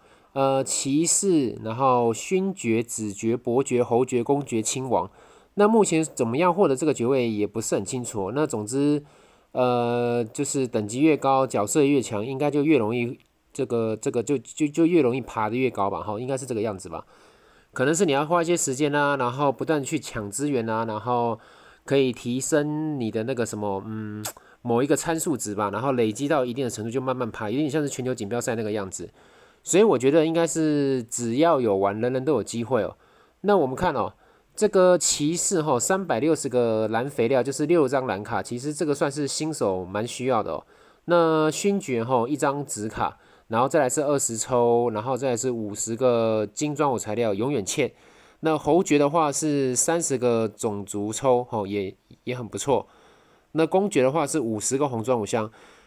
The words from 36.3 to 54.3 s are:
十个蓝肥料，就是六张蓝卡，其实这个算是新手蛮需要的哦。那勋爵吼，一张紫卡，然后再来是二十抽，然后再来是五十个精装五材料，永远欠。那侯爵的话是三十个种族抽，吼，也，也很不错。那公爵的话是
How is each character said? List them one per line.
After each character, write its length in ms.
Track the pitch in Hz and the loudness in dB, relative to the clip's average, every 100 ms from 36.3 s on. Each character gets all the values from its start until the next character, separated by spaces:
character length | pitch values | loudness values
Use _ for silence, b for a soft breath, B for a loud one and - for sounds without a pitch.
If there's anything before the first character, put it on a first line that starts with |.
十 160 | 156 135 | 0 0
个 380 | 123 117 110 110 | 0 2 2 0
蓝 200 | 113 139 | -2 -2
肥 200 | 135 117 | 0 2
料， 160 | 131 | 2
就 80 | 127 | 0
是 140 | 131 151 | 0 2
六 220 | 170 131 | 4 4
张 200 | 135 127 | 2 -2
蓝 160 | 98 | -4
卡， 180 | 104 107 | -4 -4
其 160 | - 120 | -4 -6
实 160 | 143 | -6
这 120 | 147 156 | -4 -2
个 80 | |
算 180 | 139 151 | 0 -2
是 160 | 143 143 | -2 -4
新 260 | - 156 | -4 -4
手 320 | 147 107 92 90 | -2 0 -2 -4
蛮 200 | 101 117 | -6 -6
需 180 | - 127 | -4 0
要 160 | 117 | 0
的 100 | 98 | 0
哦。 140 | 76 - b b b - | -6 -10 b b b 0
那 440 | 175 165 156 156 | 2 4 2 2
勋 280 | 156 202 202 | 0 0 0
爵 240 | - 117 | 0 -2
吼， 240 | 117 127 120 | 0 0 0
一 80 | 147 | 0
张 300 | 143 143 139 | -2 -2 -6
紫 240 | - 107 | -8 -8
卡， 300 | 117 87 - b b b | -4 -4 -6 b b b
然 140 | 113 | 0
后 60 | 135 | 2
再 120 | 165 | 2
来 100 | 127 | 2
是 120 | 156 | 0
二 160 | 143 139 | 0 0
十 180 | - 113 | -2 -4
抽， 540 | - 123 120 117 120 | -2 2 4 4 2
然 140 | 107 | -2
后 120 | 120 123 | -2 -2
再 140 | 135 | -2
来 80 | 117 | -2
是 140 | 127 | -2
五 240 | 117 104 101 | -4 -6 -6
十 200 | 110 117 | -6 0
个 520 | 127 117 113 110 107 | 2 4 2 0 -2
精 220 | - 147 143 | -4 -4 0
装 160 | 147 | 0
五 60 | 120 | 0
材 160 | 107 | -2
料， 200 | 104 113 | -2 0
永 180 | 101 127 | 0 -2
远 120 | 135 | -2
欠。 280 | 95 - 120 - b b b b | -4 -2 -4 -4 b b b b
那 180 | 160 151 | -2 0
侯 260 | 151 165 | 2 2
爵 140 | - 147 | 4 4
的 100 | 143 | 4
话 240 | 170 151 | 2 0
是 440 | 139 156 143 131 123 | 0 0 0 0 0
三 260 | - 170 | 0 0
十 160 | 156 131 | 0 0
个 300 | 123 117 110 | 2 2 0
种 360 | - 117 101 | -2 -6 -4
族 300 | 98 104 104 | -6 -6 -4
抽， 300 | 110 135 123 | 0 2 2
吼， 240 | 120 113 98 | 2 -4 -2
也， 280 | 101 95 - _ - | -4 -4 -8 _ -14
也 120 | - 123 | -8 -8
很 120 | 110 | -8
不 100 | 98 | -6
错。 300 | 143 113 - b b b b b b | 0 0 0 b b b b b b
那 160 | 156 160 | 0 2
公 200 | 190 202 | 2 2
爵 140 | 147 | 4
的 100 | 127 | 4
话 140 | 160 | 2
是 140 | 139 | 0